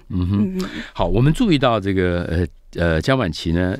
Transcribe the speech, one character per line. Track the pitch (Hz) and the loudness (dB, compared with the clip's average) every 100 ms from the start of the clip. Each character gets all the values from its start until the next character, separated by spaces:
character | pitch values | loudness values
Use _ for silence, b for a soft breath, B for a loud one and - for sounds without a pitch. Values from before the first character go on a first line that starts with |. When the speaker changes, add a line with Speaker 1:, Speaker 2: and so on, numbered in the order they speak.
| - | -6
Speaker 1:
嗯 | 90 90 | -2 0
哼。 | 101 196 185 | 0 0 -2
Speaker 2:
嗯， | |
嗯。 | 185 - - | -6 -8 -8
Speaker 1:
好， | - 87 | -4 0
我 | 98 | 2
们 | 135 | 2
注 | 160 233 | 2 2
意 | 147 | 2
到 | 131 113 | 2 0
这 | 98 | 0
个， | 95 90 87 82 | 0 0 0 -2
呃， | 82 87 - - - | -2 -2 -6 -12 -2
呃， | 85 80 | 0 0
江 | 104 135 | 0 0
晚 | 95 | -2
琪 | 78 87 | -4 -2
呢， | 85 90 | 0 0